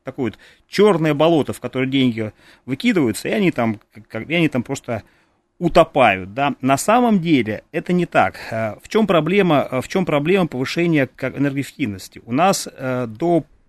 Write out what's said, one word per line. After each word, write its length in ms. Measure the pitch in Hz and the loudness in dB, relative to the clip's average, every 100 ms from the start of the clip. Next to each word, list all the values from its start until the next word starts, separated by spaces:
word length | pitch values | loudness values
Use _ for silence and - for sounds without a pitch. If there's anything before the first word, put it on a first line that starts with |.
такое 300 | - - 117 | -14 -6 -6
вот 60 | - - _ _ | -6 -20 _ _
черное 460 | - 208 165 156 | 4 4 4 0
болото, 380 | 143 160 160 117 | 2 4 2 0
в 80 | - | -6
которое 260 | 123 127 131 | -6 -4 0
деньги 460 | 135 127 113 104 - - _ - | 2 2 0 -8 -10 -20 _ -10
выкидываются, 640 | 135 240 185 120 101 - | -2 0 2 0 -2 -4
и 40 | |
они 200 | 220 180 | 0 0
там, 260 | - 113 107 _ 107 - | 0 -2 -4 _ -20 -14
как, 200 | 110 104 | -12 -4
и 60 | |
они 140 | 170 151 | 0 0
там 160 | 127 | -2
просто 400 | 117 135 - 110 - _ _ _ _ - | -6 -8 -8 -10 -10 _ _ _ _ -4
утопают, 760 | 170 175 160 147 117 95 92 | 2 4 4 4 4 2 -4
да. 200 | 113 139 - | -4 -4 -2
На 160 | 127 139 | -2 0
самом 440 | - 240 240 202 | 2 2 4 2
деле 420 | 165 139 107 101 - | 2 2 0 -6 -8
это 220 | 165 165 | -8 -2
не 140 | 180 170 | -2 0
так. 280 | 147 95 - - | 2 0 -2 -10
Э, 240 | 113 110 101 | -6 -6 -8
в 60 | - | -2
чем 180 | 214 202 | 0 2
проблема, 600 | 170 156 202 180 143 107 | 2 2 2 2 2 0
э, 100 | 127 | -4
в 60 | - | -4
чем 180 | 190 | -2
проблема 440 | 180 147 151 196 170 | 0 0 0 0 0
повышения, 600 | 127 135 170 170 151 127 | -4 -4 -2 0 2 0
как, 240 | - 131 - | -4 -8 -2
энергоэффективности? 840 | 143 139 127 - 120 92 - - 117 | -2 -2 -8 -6 -6 -6 -14 -16 -4
У 60 | |
нас, 360 | 127 190 - - | 0 2 0 -6
э, 360 | - 131 127 120 | -8 -6 -4 -6
до, 380 | 107 170 165 - _ | -4 0 0 0 _